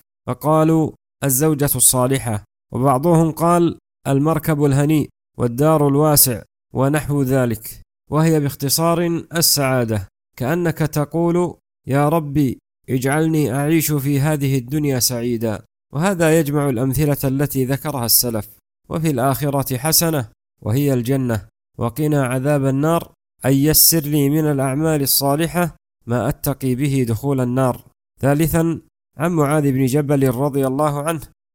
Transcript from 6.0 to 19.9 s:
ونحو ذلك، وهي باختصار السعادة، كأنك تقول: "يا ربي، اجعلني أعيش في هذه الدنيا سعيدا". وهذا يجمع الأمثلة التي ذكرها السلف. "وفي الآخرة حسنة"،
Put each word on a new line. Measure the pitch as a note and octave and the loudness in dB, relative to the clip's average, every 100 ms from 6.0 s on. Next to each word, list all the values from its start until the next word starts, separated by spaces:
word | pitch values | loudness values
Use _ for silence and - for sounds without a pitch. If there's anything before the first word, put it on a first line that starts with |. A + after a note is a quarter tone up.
| D#3 D3 C3 G#2+ - _ _ | 4 4 2 -2 -10 _ _
ونحو | A#2+ C3+ D3+ B2 C#3+ | -2 0 0 -2 -2
ذلك، | B2+ C3+ B2 A2 - - - _ - | 0 2 0 -2 -8 -18 -20 _ -4
وهي | D3 D#3+ D#3 | 0 2 2
باختصار | C#3+ - C#3 - E3 E3+ F3 E3 - A#2 | 0 -4 -2 0 0 0 0 -2 -4 -2
السعادة، | - - C3+ C3 A#2 G#2+ F#2+ _ _ - | 0 0 0 0 0 -2 -6 _ _ -8
كأنك | B2+ F3 E3+ D3+ | -4 -2 -2 -2
تقول: | D3+ D3+ D3 E3 E3+ F3 F3 - _ _ - | -2 -2 -2 0 0 0 -2 -6 _ _ -2
"يا | C#3 D3 | 0 2
ربي، | E3 D3 C#3+ C3+ - _ _ - | 0 0 0 0 -2 _ _ -6
اجعلني | C3 C3 D3 D#3+ D#3 C#3 | -2 0 0 2 2 0
أعيش | C3 D3 D#3+ D3 | 0 0 0 0
في | D3 C3+ C#3 | -2 0 0
هذه | D3+ D3+ C#3 C3+ | 0 0 0 -2
الدنيا | A#2+ D3+ D3 C3 | -2 -2 0 0
سعيدا". | - B2 A#2+ A#2 A2+ G#2 - _ _ | -2 -2 -2 -2 -2 -4 -10 _ _
وهذا | C#3 F#3 F3 D#3+ D#3+ | -4 -2 2 4 4
يجمع | C#3+ D3 C#3+ | 2 0 0
الأمثلة | A#2 C3+ B2+ D3 C#3 | 0 0 0 0 0
التي | C#3 C3+ D3 C3+ B2+ | -2 0 -2 -2 -2
ذكرها | C3+ D#3 C#3 A#2 | -2 -4 -4 0
السلف. | - B2 A2+ - - _ _ - | 0 0 -4 -6 -16 _ _ -8
"وفي | E3 D#3+ | -4 -2
الآخرة | C3 C3+ B2+ D3 C#3 C3 B2+ | 0 0 0 -2 -2 -2 -4
حسنة"، | D#3+ | 0